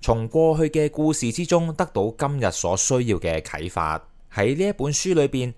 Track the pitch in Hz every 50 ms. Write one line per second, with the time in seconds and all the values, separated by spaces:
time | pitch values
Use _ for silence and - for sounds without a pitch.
0 | - - 113 113 113 113 - 160 160 160 160 160 160 151 156 156 151 151 - 151
1 | 151 156 151 - - 117 - - 175 151 175 170 170 165 156 - 185 - - -
2 | 98 110 - - 151 139 143 139 117 92 - - - 87 - 92 - - 135 123
3 | 123 113 101 82 - 85 80 80 - - - 76 80 92 - 90 82 78 80 80
4 | - - - - - - - - 101 117 139 160 190 208 202 - 135 147 143 -
5 | - 185 180 156 139 143 - 131 123 123 120